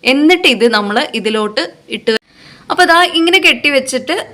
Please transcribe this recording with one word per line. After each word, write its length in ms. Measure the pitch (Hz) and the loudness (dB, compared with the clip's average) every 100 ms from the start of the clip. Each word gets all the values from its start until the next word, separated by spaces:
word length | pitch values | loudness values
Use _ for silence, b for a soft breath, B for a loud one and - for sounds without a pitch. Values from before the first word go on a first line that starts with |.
| 233 | 0
എന്നിട്ട് 360 | 269 302 359 359 | 2 4 4 2
ഇത് 100 | 226 233 220 | 2 2 0
നമ്മൾ 200 | 202 214 302 226 | 0 -2 -4 -4
ഇതിലോട്ട് 440 | 208 214 208 214 339 - - 214 | -4 -4 -4 -4 -6 -10 -14 -6
ഇട്ട് 140 | - | -4
വെ-, 40 | 220 b b b b b | -4 b b b b b
അപ്പോൾ 140 | 330 359 | 0 2
ഇതാ 100 | 339 349 330 | 4 2 0
ഇങ്ങനെ 200 | 330 359 311 | 2 2 2
കെട്ടി 240 | 240 294 277 | 0 0 -2
വെച്ചിട്ട് 400 | 262 254 254 370 - | -2 -8 -4 -6 -6